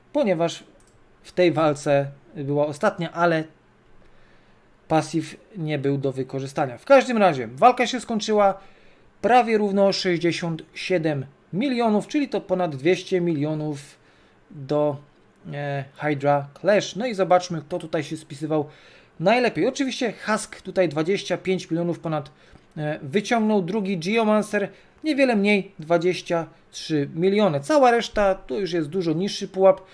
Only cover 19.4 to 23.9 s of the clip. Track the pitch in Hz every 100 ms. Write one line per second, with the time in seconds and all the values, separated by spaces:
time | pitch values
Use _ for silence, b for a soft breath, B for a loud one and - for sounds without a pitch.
19.4 | 240 151 226 262 262 - 233 160 - 214
20.4 | - - 190 190 170 147 160 202 - 175
21.4 | 185 180 - 165 170 156 165 151 139 b
22.4 | b b _ 160 151 156 139 196 208 233
23.4 | 214 214 170 220 190